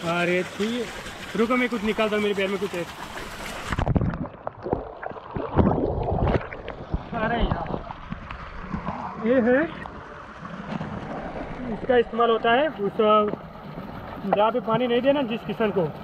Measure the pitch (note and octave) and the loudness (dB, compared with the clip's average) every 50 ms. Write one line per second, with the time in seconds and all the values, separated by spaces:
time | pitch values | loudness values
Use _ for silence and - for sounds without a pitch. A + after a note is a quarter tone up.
0 | - E3+ E3+ F3 F3 F3 F3+ F3+ F3+ F3 - - G3+ A3 A#3 B3 A3+ F#3+ - - | 0 0 0 2 2 2 2 2 0 -2 -2 -2 -2 -2 0 -2 -4 -4 -6 -10
1 | - - - - - - - F3+ A3+ A3 B3+ B3 B3 A#3+ A#3+ A#3 F#3+ A3 G#3 - | -10 -12 -12 -12 -12 -6 0 2 2 4 4 4 4 2 0 0 0 0 2 2
2 | A3 G#3+ G3+ G#3 G#3 G#3 G3+ F#3 G3 F#3+ G3+ F#3+ G3 F#3+ - F3+ E3+ - - - | 2 2 4 2 2 2 2 2 2 0 0 0 -2 -2 -2 -4 -4 -4 -8 -12
3 | - - - - - - - - - - - - - - - - - - - - | -12 -10 -10 -10 -10 -10 -10 -10 -10 -10 -8 -8 -6 -4 -2 2 2 4 4 4
4 | - - - - - - - - - - - - - - - - - - - - | 2 2 -2 -4 -6 -8 -8 -8 -10 -10 -10 -8 -4 -2 -2 -2 -4 -8 -12 -10
5 | - - - - - - - - - - - - - - - - - - - - | -10 -10 -10 -10 -12 -8 -6 -6 -6 0 4 4 6 6 6 4 2 0 0 0
6 | - - - - - - - - - - - - - - - - - - - - | 0 0 0 2 2 2 2 2 0 -2 -10 -10 -10 -10 -10 -10 -10 -6 -6 -6
7 | - - - A#3 A3 A#3+ A#3+ - - E3+ E3 E3+ - - - - - - - - | -4 -4 -4 0 0 0 2 2 2 2 0 -2 -2 -4 -4 -6 -6 -8 -12 -12
8 | - - - - - - - - - - - - - F#3 G3 - - - - - | -10 -12 -12 -10 -10 -12 -12 -12 -12 -12 -12 -12 -10 -6 -6 -6 -6 -6 -6 -6
9 | - - - - A3 A3 B3 C4+ A3 A3+ B3 C4 D#4 E4 - - - - - - | -8 -8 -8 -4 2 4 4 6 6 6 6 6 4 2 -2 -10 -12 -12 -12 -12
10 | - - - - - - - - - - - - - - - - - - - - | -14 -14 -16 -16 -16 -16 -16 -14 -14 -12 -12 -10 -8 -6 -6 -6 -6 -6 -8 -8
11 | - - - - - - - - - - - - B3+ B3 A3 F3+ - - B3+ B3 | -8 -8 -8 -8 -8 -8 -8 -8 -8 -8 -8 -8 -6 -6 -6 -6 0 4 4 4
12 | A#3 - - A3+ A#3 A#3 A3+ A3 A3+ A#3 A#3 B3 D4 D#4+ - G3+ - - - - | 4 4 2 2 4 4 4 4 4 4 4 6 4 2 0 -2 -4 -4 2 4
13 | A3 G#3+ G#3+ G#3+ G#3+ G#3 G3+ - - - - - - - - - - - - - | 6 8 8 8 6 4 0 -4 -8 -14 -14 -14 -14 -12 -12 -12 -12 -10 -12 -12
14 | - - - - - G3+ - F#3+ G#3 A3 G#3+ B3 - - A3 A3+ B3 B3 A#3+ A#3+ | -12 -12 -12 -8 0 2 4 6 6 4 4 2 0 2 2 2 4 4 4 4
15 | A#3+ C4+ C#4 D4 C#4+ G#3+ A3+ A3 - - G#3 - A3+ G#3+ F#3+ G3 F3 D3 C#3 - | 6 6 4 4 4 0 -2 -4 -4 -6 -2 2 2 2 4 2 0 0 -2 -6